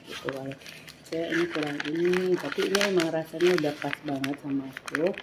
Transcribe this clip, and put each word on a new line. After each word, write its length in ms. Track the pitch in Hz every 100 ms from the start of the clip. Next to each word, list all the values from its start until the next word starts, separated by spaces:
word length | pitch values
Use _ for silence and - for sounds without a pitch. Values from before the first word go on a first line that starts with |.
| -
gitu. 240 | - -
Kalau 240 | 135 135 135 - - - - -
saya 240 | 160 165
ini 160 | 160 170
kurang 300 | 165 151 147 147
ini, 480 | 165 175 180 185 180
tapi 320 | 143 - 185
ini 100 | 196
emang 240 | 208 185 165
rasanya 480 | 160 160 165 175 180
udah 180 | 147 147
pas 160 | 143 139
banget 320 | 151 135 135 143
sama 240 | 143 139 135
aku. 400 | 131 - 139 170 202